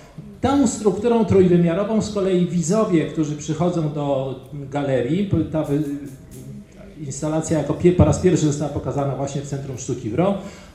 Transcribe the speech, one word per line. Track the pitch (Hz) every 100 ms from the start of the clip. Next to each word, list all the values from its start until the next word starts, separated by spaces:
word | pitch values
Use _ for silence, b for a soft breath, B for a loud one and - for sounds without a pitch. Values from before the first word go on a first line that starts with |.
| B B - -
Tą | 247 285 262
strukturą | - 208 185 240 233
trójwymiarową | 220 196 180 175 170 170 214 220
z | -
kolei | 208 185 180 165
widzowie, | 175 151 220 196 165 143
którzy | - 147 147
przychodzą | - 151 180 165 151
do | 147 143 135 135 127 - 143 135
galerii, | 143 139 131 120 175 202 170 143
ta | 156
wy-, | 147 143 143 - 131 - - 135 135 - - - - - 143
instalacja | - 151 160 156 160
jako | 143
pie-, | - 175
po | 175
raz | 156 143
pierwszy | 180 160 156
została | 143 147
pokazana | - 135 135 139 127
właśnie | 139 143
w | -
Centrum | 139 135 123
Sztuki | - 185 107
wro, | 123 190 196 B B B